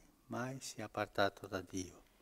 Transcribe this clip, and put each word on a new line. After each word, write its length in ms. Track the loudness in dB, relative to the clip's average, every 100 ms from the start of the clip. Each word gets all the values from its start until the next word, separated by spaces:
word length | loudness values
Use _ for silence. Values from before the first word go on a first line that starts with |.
| -18 -20 -6
mai 280 | -4 -2 -4
si 160 | -8 -8
è 40 |
appartato 640 | -6 -2 0 4 4 4 -4
da 160 | -4
Dio. 400 | -2 -2 -4 -8 -20 -20